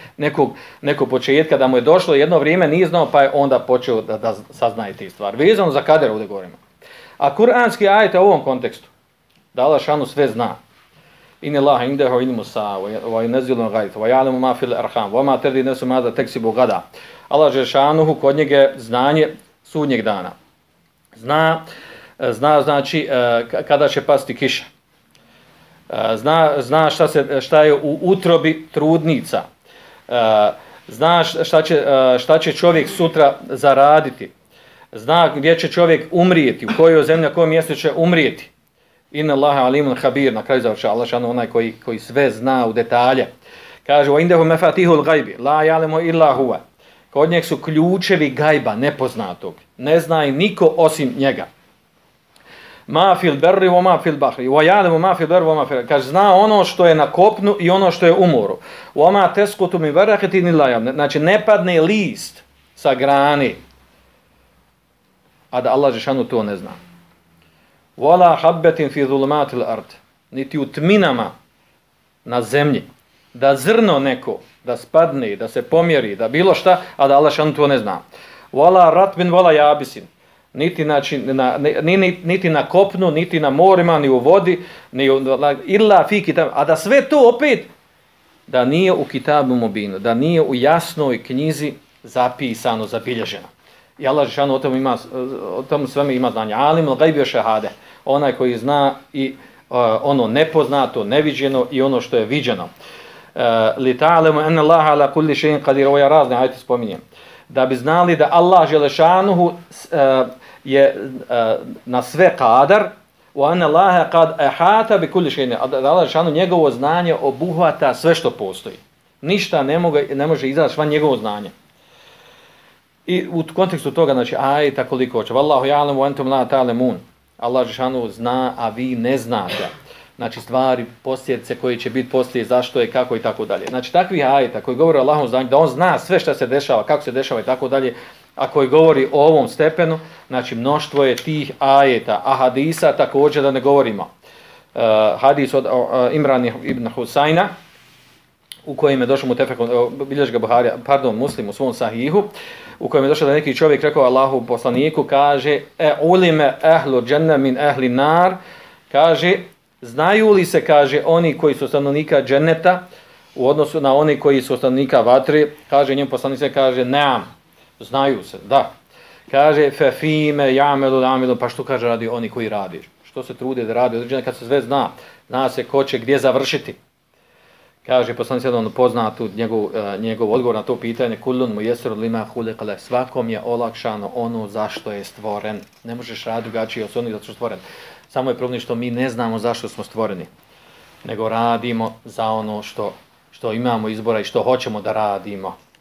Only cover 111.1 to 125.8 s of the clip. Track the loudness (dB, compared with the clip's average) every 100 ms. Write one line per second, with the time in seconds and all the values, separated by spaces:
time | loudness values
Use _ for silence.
111.1 | -12 -4 -2 0 -2 -6 -16 -6 -6 -4
112.1 | 2 2 2 2 4 6 4 2 -8 _
113.1 | _ _ -2 0 0 2 4 4 4 2
114.1 | 2 2 2 -2 2 2 2 2 0 0
115.1 | -2 -2 -2 -4 -2 -4 -2 0 2 2
116.1 | 0 0 0 0 2 0 0 -2 -2 0
117.1 | -2 -2 -4 -6 0 0 0 -2 0 0
118.1 | 0 0 -6 -12 -12 -16 -18 _ _ _
119.1 | _ -4 -4 -2 -2 0 0 0 0 -2
120.1 | -4 -2 -2 -2 0 -2 0 -2 0 0
121.1 | -2 -4 -8 -12 -18 _ _ _ _ -20
122.1 | _ -20 _ _ _ _ _ _ _ -6
123.1 | -4 -4 -8 -8 -2 -2 -2 -6 -2 0
124.1 | 0 -2 -4 -2 0 -2 -2 -6 -4 -4
125.1 | -4 -4 0 2 2 2 0